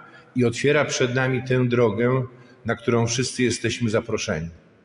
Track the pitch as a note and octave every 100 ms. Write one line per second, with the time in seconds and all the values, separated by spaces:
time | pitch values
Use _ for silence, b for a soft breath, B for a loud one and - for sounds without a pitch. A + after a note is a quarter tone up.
0 | B B B B2+ A#2+ A#2+ C#3 D3 C3+ -
1 | B2+ B2+ C3 B2+ B2+ B2+ B2 A#2+ A#2 G#2
2 | A#2+ C3 B2+ B B B A2 A#2 - A#2
3 | A#2 B2+ B2 - B2 A#2 A2+ - A#2 G#2+
4 | A2 G#2+ - E2 E2+ E2 - _